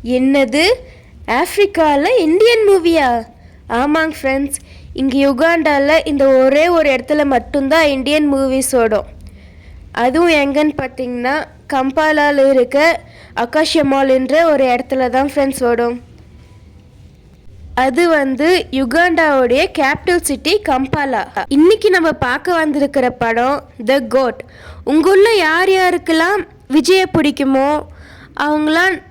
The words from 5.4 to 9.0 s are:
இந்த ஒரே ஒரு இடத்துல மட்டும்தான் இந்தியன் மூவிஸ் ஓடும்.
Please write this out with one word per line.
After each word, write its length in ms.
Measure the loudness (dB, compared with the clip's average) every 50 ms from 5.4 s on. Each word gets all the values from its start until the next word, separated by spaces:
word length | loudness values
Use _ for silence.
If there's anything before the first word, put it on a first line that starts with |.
| 0 0 0 0 0 0 0 0 2 2 2 0 0 -2
இந்த 140 | 0 2 2 4 4 4
ஒரே 240 | 4 4 4 2 2 2 2
ஒரு 100 | 2 2 0 0
இடத்துல 280 | -2 -2 -2 -2 0 0 0 0
மட்டும்தான் 520 | -2 -2 -2 -4 -4 -2 0 2 2 2 2 0
இந்தியன் 320 | -2 -2 -2 0 0 0 0 0
மூவிஸ் 400 | 0 0 0 -2 -2 -2 0 0 0
ஓடும். 260 | 0 0 0 -2